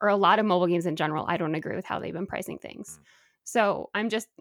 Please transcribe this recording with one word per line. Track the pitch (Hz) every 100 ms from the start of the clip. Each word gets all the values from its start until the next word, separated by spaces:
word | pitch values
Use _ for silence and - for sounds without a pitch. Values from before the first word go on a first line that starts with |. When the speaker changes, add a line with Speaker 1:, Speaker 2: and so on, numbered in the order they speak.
Speaker 1:
or | 208
a | 202
lot | 180 214
of | 214
mobile | 180 180
games | 175 170
in | 156
general, | 156 156 -
I | 170
don't | 160 160
agree | - -
with | -
how | -
they've | -
been | 170 190
pricing | - - -
things. | - - - 156
Speaker 2:
Mm. | _ _ _ _ -
Speaker 1:
So | 247 208 - - -
I'm | 220
just | 220 - _